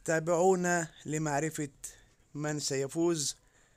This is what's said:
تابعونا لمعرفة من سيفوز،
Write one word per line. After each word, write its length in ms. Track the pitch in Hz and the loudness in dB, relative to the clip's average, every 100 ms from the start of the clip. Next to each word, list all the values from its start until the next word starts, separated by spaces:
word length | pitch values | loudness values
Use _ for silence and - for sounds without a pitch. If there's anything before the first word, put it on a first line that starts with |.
تابعونا 840 | - 160 160 170 185 185 175 175 156 - - | -2 0 2 4 4 4 4 0 -2 -8 -6
لمعرفة 640 | 156 156 143 160 156 147 - - - - _ _ | -4 0 0 -2 -4 -8 -8 -18 -18 -20 _ _
من 260 | 143 151 151 | -8 -4 -4
سيفوز، 760 | 143 135 135 165 170 165 135 - _ _ _ | -2 -2 -2 0 0 0 -2 -6 _ _ _